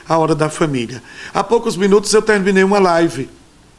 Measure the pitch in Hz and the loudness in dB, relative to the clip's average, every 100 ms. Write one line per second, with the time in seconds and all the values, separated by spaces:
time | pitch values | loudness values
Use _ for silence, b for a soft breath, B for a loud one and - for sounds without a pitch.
0 | B 160 156 156 151 - 160 131 113 117 | B 0 0 0 -2 -2 -2 -2 -6 -10
1 | B B B 165 - 226 226 170 196 202 | B B B -6 -2 -2 -2 -2 2 2
2 | 202 214 214 208 190 190 190 202 185 170 | 2 0 2 0 2 2 2 4 2 2
3 | 170 131 131 - - _ _ | 0 -2 -12 -14 -20 _ _